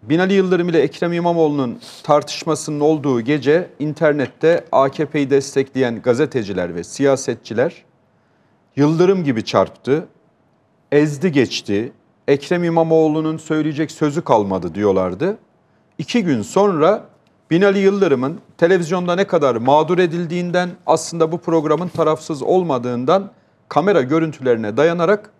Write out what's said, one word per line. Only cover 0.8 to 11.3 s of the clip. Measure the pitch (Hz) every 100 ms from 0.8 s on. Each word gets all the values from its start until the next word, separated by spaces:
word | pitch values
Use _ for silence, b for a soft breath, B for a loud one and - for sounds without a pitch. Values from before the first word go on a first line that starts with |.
Ekrem | 139 - 175
İmamoğlu'nun | 170 175 170 156 147 127 110 - -
tartışmasının | - 147 143 - - 151 - 147
olduğu | 147 156 139 127
gece | 113 147 127 156 175 -
internette | 147 147 160 147 123 - 160 170 -
A | - 139
K | 139 151
P'yi | 156 139
destekleyen | 139 139 - 139 131 127 113
gazeteciler | 127 120 147 135 101 92 87 85
ve |
siyasetçiler | 85 - 139 131 131 120 - 110 143 - _ _ _ _ _ _ _ _ _ -
"Yıldırım | 143 160 185 196
gibi | 151 113 110
çarptı, | 113 95 - - 147 143 _ _ _ _ _ _ _ _
ezdi | 147 151 143 180